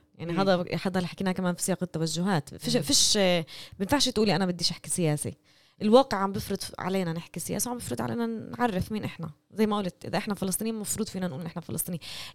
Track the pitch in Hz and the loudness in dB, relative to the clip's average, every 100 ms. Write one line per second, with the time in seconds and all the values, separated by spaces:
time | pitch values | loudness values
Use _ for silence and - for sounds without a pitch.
0 | _ - 165 170 196 180 180 170 196 180 | _ -10 -4 2 4 4 2 -2 0 0
1 | 180 - 190 185 185 175 - 180 180 160 | -2 -2 -2 0 0 0 0 0 0 -2
2 | 160 160 180 180 - - - - 139 277 | -2 0 2 2 0 -6 0 0 4 4
3 | - 214 190 175 156 - - - 190 285 | 4 4 4 4 0 -8 -14 -6 0 2
4 | 247 254 214 160 190 180 175 170 - - | 4 4 4 4 2 0 -2 -4 -4 0
5 | 165 147 - - _ _ _ - 214 233 | 2 2 -2 -10 _ _ _ -4 6 6
6 | 269 202 196 196 - 196 - - 180 190 | 6 2 0 -2 -4 -6 -6 -6 -2 0
7 | 180 165 - - - - - 247 - 240 | -2 -4 -8 -8 -6 -4 -4 -6 -6 -4
8 | 240 233 233 220 - - 240 185 185 214 | -4 -2 -4 -4 -8 -2 0 0 -2 -4
9 | - - 160 - _ 190 214 208 190 - | -6 -6 -10 -12 _ 0 2 2 -2 -6
10 | - - 208 196 196 185 220 226 202 - | -4 -2 -2 -2 -2 -2 -2 -4 -4 -2
11 | 220 196 185 175 165 175 165 - - 175 | -2 -2 -4 -4 -8 -8 -6 -4 -4 -6
12 | - - - | -8 -12 -4